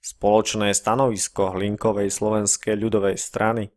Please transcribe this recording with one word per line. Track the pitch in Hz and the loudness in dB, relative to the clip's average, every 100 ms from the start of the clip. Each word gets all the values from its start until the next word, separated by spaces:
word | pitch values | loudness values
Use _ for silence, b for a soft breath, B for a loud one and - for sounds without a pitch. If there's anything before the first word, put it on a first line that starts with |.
Spoločné | - - 101 107 107 110 101 98 | -16 -2 4 4 2 -2 0 0
stanovisko | - 120 135 104 - - 95 92 | 0 2 2 0 -6 -2 -2 0
Hlinkovej | 101 104 113 104 101 | -4 0 0 0 -2
slovenskej | - 107 107 101 - - 104 | -2 0 0 0 -2 -2 -2
ľudovej | 110 107 98 90 | 0 2 0 -2
strany | - - 107 113 101 | -6 -2 0 0 -6